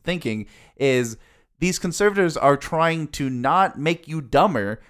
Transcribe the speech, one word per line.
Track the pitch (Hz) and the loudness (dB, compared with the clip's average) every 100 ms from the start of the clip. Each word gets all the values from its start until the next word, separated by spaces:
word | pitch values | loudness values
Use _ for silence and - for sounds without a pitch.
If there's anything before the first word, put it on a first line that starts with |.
thinking, | - 175 120 107 104 - - - | -8 -6 -4 -6 -8 -18 -20 -2
is | 139 127 117 113 - _ _ - | 2 2 0 -8 -20 _ _ -4
these | 180 175 | -2 -2
conservatives | 180 - 208 202 175 143 | -4 0 0 2 0 2
are | 139 139 | 2 2
trying | - 165 165 160 151 | 0 0 0 0 -6
to | - 135 | -6 -6
not | 123 131 175 190 - | -2 0 2 2 0
make | 151 170 - | -4 -4 -6
you | 160 | -10
dumber. | 131 139 196 131 101 110 | 0 4 4 2 -4 -8